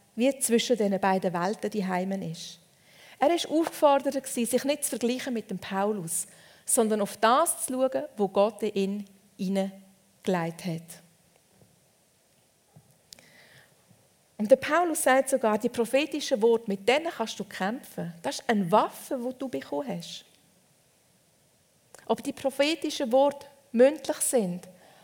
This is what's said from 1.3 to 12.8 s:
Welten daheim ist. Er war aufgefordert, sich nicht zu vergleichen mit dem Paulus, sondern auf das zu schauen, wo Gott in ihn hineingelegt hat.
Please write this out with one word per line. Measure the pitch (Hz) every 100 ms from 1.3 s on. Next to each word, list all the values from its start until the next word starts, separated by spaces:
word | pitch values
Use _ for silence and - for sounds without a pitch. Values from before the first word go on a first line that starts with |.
Welten | 170 180 226 208
daheim | 214 185 180 190 196
ist. | 170 165 - - _ _ _ - - -
Er | 285
war | 339 - 302
aufgefordert, | 320 - 294 277 277 269 -
sich | 247 226 247
nicht | 269 294
zu | -
vergleichen | 247 233 254 277
mit | 226 -
dem | 185
Paulus, | - 196 202 214 165 - - - - -
sondern | - - 220 214
auf | 202 -
das | 220 262 339 - -
zu |
schauen, | 254 262 269 302 -
wo | 196
Gott | 202 214 214
in | 214 196
ihn | 196 202 202 - _ -
hineingelegt | 190 196 196 196 - _ _ _ - 180 165 165 175
hat. | 165 - - _ _ _ _ _ _ _ _ _ _ _ _ _ _ _ _ _ -